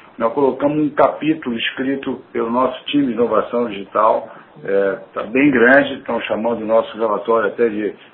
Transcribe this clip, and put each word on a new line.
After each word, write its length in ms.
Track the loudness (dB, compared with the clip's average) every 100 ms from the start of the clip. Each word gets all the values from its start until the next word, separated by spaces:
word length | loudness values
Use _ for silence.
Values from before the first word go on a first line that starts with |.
| -20 -6
nós 160 | -4
colocamos 440 | 0 0 0 -2 0
um 120 | 0
capítulo 640 | 2 2 2 -2 -2 -4 -6
escrito 680 | -6 -4 -4 -4 -6 -8 -8
pelo 180 | -6 -2
nosso 320 | 0 0 -2 -4
time 220 | 0 0
de 60 |
inovação 560 | 0 2 2 0 -2 -4
digital, 600 | -6 -4 2 2 2 -4 -16 -20 -12
é, 360 | -2 0 0 -2 -8
tá 100 | -10
bem 260 | -4 2 4
grande, 440 | 6 6 6 4 -2
estão 240 | -6 -6
chamando 400 | -4 -2 -2 -4
o 40 | 0
nosso 300 | 0 0 -2
relatório 500 | -2 -2 0 0 0
até 220 | 0 0
de, 260 | 0 -4 -6 -16